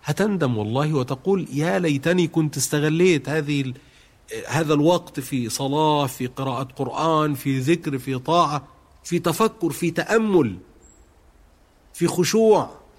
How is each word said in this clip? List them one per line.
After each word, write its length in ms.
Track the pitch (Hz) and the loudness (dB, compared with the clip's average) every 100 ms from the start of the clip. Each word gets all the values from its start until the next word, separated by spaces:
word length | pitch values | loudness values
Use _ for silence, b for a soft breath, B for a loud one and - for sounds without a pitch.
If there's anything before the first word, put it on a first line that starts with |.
هتندم 540 | - 143 202 196 143 113 | -6 -2 0 0 0 0
والله 360 | 107 123 151 | -2 -2 0
وتقول: 540 | 156 127 135 190 196 - | 0 -2 -4 0 -2 -2
"يا 280 | 131 160 190 | -2 0 0
ليتني 480 | 175 139 147 180 165 | 0 0 2 2 2
كنت 300 | 165 156 135 | 2 0 -2
استغليت 720 | - 151 151 156 185 160 180 | -2 0 0 4 4 4 0
هذه 320 | 156 147 147 | -4 -2 -2
ال-، 160 | 131 123 b b b b - 110 - | -4 -8 b b b b -14 -14 -4
هذا 260 | 143 156 | -2 2
الوقت 460 | 151 147 175 - - | 4 4 2 0 -10
في 300 | 127 135 117 | -6 -4 -4
صلاة، 560 | - 139 147 156 151 139 | -4 -2 2 2 2 0
في 220 | - 123 | -4 -8
قراءة 360 | - 135 123 | -6 -6 -4
قرآن، 720 | 135 - 127 - 160 156 151 | -8 -6 -6 -2 0 2 0
في 260 | 139 139 135 | -2 -2 -2
ذكر، 380 | 131 170 156 139 | 0 0 0 -6
في 220 | 127 127 | -4 -6
طاعة، 480 | 131 170 160 147 - - _ _ | 0 2 2 0 -8 -20 _ _
في 160 | - 170 | -4 -2
تفكر، 500 | 170 160 220 - 170 | 0 0 0 0 -6
في 220 | 131 175 | -2 -4
تأمل، 680 | 170 - 220 220 185 123 92 - - - _ _ _ _ _ _ _ _ _ _ | -2 0 0 4 2 2 -2 -14 -20 -20 _ _ _ _ _ _ _ _ _ _
في 140 | - 170 | -4 -4
خشوع". 680 | 170 180 220 220 196 127 - - | 0 0 4 4 4 2 -10 -20